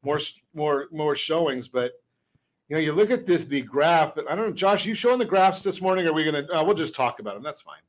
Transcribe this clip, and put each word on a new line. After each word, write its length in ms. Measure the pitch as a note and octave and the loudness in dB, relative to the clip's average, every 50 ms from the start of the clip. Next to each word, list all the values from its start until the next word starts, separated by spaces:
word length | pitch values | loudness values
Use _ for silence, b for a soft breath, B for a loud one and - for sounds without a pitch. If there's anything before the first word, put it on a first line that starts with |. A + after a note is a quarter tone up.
| _ | _
more 140 | C#3 D3 | -2 -4
s-, 240 | D3+ D3 - - _ _ _ _ | -2 -4 -6 -12 _ _ _ _
more, 320 | D#3 D3+ D3+ C#3+ C#3 C#3+ - | -4 -2 0 0 0 -2 -6
more 240 | D#3+ D#3 D3+ D3+ C#3+ | -8 -4 -2 -2 -2
showings. 520 | C#3+ - - D#3+ E3 E3+ D3+ C3 B2+ B2 | -2 -2 -2 0 0 0 0 -2 -4 -8
But, 260 | - - B2+ B2 B2 B2 - _ _ _ _ _ _ _ _ _ _ _ _ _ _ | -4 -4 -2 -2 -2 -4 -10 _ _ _ _ _ _ _ _ _ _ _ _ _ _
you 80 | D3 | -2
know, 40 | D#3 | -2
you 120 | D#3+ D#3 D3+ | 0 0 2
look 180 | F3 G#3 G#3+ | 2 4 4
at 160 | B3 - - | 2 -2 2
this, 180 | F3 F3 E3 - | 0 0 0 0
the 160 | B2+ C#3 C#3+ B2 | -2 -4 -4 -4
graph, 540 | A#2 - C#3+ D3 E3 E3+ E3 D#3 D3+ - | -2 0 2 4 4 6 4 2 2 -2
and 120 | D#3 D3+ C3+ | -8 -6 -4
I 80 | D3+ | -4
don't 100 | F#3+ A3+ A3 | -2 -2 -4
know, 40 | E3+ | -2
Josh, 340 | - F#3+ G3 G3+ G3 - | 0 2 2 2 2 0
you 80 | G3+ A3+ | -4 -6
showing 240 | - - A#3+ B3 B3 | 0 2 2 2 2
the 60 | A#3 | 0
graphs 380 | - G3 F#3+ F#3+ F#3+ F#3 - - | 2 4 4 4 4 4 2 -4
this 180 | G3 F#3 - | -6 -6 -2
morning? 260 | F#3 F#3 F#3 F#3 F3+ | 0 0 0 2 0
Are 60 | E3 D#3 | 0 0
we 120 | D#3+ D#3 | 2 0
gonna, 220 | D#3 D3+ C#3+ C#3+ D3 F3 | 0 0 -2 -4 -2 -2
uh, 100 | D#3+ D#3 | 0 2
we'll 120 | F3 G#3 | 2 2
just 200 | D#3+ D#3+ C3+ - | 0 0 -6 -2
talk 240 | - C3 A#2+ - - | -2 -2 -2 -2 -4
about 160 | A2 G#2 G2+ | -10 -12 -10
'em. 60 | G#2 B2 | -10 -10
That's 200 | D3+ D3 - - | -12 -12 -12 -18
fine. 180 | D3+ - D#3 _ | -20 -20 -20 _